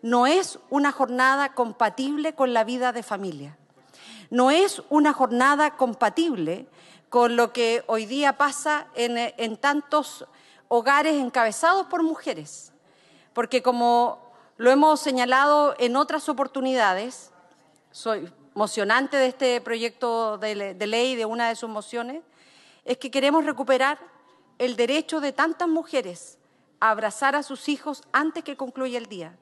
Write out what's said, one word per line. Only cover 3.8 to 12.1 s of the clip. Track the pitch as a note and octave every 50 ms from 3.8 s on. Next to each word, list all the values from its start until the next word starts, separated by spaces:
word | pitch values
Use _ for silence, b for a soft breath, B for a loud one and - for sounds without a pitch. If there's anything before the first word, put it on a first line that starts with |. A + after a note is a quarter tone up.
| B B B B B B B B B B
No | - B3 B3+ C4
es | D4 E4 G4 G4 - - - -
una | C#4+ D4+ D4 D4+
jornada | C#4+ - C4 A#3+ A#3+ A#3+ B3+ C#4 D4 C#4+ D4+ D4+ D4
compatible | - C4+ A#3+ A3 - A#3+ G#3 G3+ - E4 E4+ C#4 G3 D#3+ D3+ E3+ G3+ - - b b b b b b b b
con | - B3 A#3+ A#3 A#3+
lo | A#3 A#3+ A3+
que | A#3 A#3+ A#3 A3+ A#3 A#3+ - -
hoy | A#3 A3 A3
día | G3+ B3 C#4 D4 C#4 C4+ -
pasa | C#4+ C#4+ C4+ - - D#4 D4+ D4 - - -
en, | - A#3+ A#3+ A#3+ A#3
en | A#3+ A3+ - - A#3 A3 A3 -
tantos | - C#4 C#4+ D4 C#4+ - - D4+ C#4 - - - - _ b b b b b b b b
hogares | A#3+ A#3+ A3+ B3+ C#4 C#4+ D4+ D#4+ D#4
encabezados | C#4+ C4 A#3+ - B3+ A#3 A3 G#3 - - E4 F#4 G4 F#4 F#4
por | - F4 E4
mujeres. | D#4+